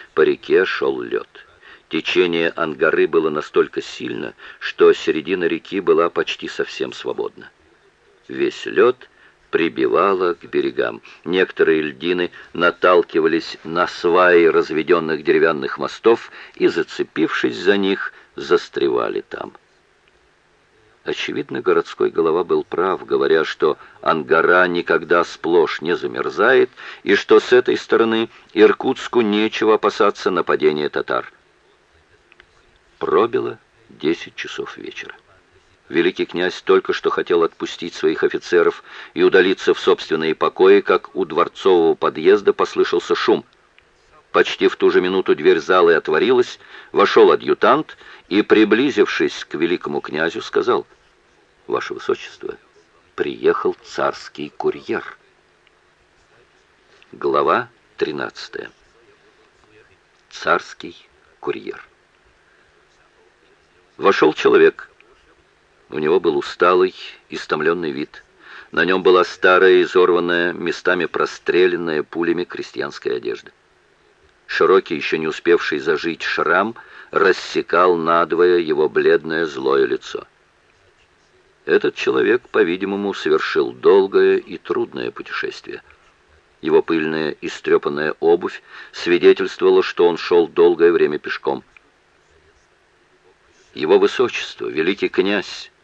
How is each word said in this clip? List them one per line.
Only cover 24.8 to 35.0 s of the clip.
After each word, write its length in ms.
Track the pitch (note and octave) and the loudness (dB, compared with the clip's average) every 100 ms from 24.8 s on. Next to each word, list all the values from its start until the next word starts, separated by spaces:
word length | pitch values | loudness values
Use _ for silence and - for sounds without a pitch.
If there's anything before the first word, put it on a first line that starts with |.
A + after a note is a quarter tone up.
| E2 E2 D#2+ F2 E2 | 0 -2 2 0 0
сплошь 560 | - E2 F2 D2 - | -6 0 2 2 -2
не 160 | D#2 D#2+ | -4 -4
замерзает, 720 | C2+ A#1+ B1+ D2 A2 B2+ B2+ - - - | -4 -6 -6 0 4 4 2 -4 -20 -8
и 120 | - G2 | -2 0
что 260 | - G#2+ | 4 4
с 100 | - | 6
этой 240 | B2 - A#2 | 4 2 -2
стороны 540 | - A2+ A2+ A2+ A2+ - _ | 0 0 2 0 -4 -8 _
Иркутску 680 | - G#2+ - - C3 - A#2 | 4 4 4 -4 -6 -2 0
нечего 540 | A2 G#2 A2 - A2 | 0 0 -2 0 2
опасаться 560 | A2 G#2 - G#2 - G2+ | 2 2 2 0 0 -2
нападения 580 | F2+ - D2 D2+ D2+ D2 | -2 0 0 2 0 -2
татар. 460 | C2+ - B1 - - _ _ _ _ _ _ _ _ _ _ _ _ _ _ _ - | -6 -4 -6 -6 -16 _ _ _ _ _ _ _ _ _ _ _ _ _ _ _ -10
Пробило 580 | - D#2 A#2 B2 A#2+ A2+ _ _ _ | -2 0 2 -2 -6 -10 _ _ _
десять 460 | - - - - - | -8 -4 -4 -8 -14
часов 420 | - - - - | -14 -12 -14 -14
вечера. 380 | - - | -16 -16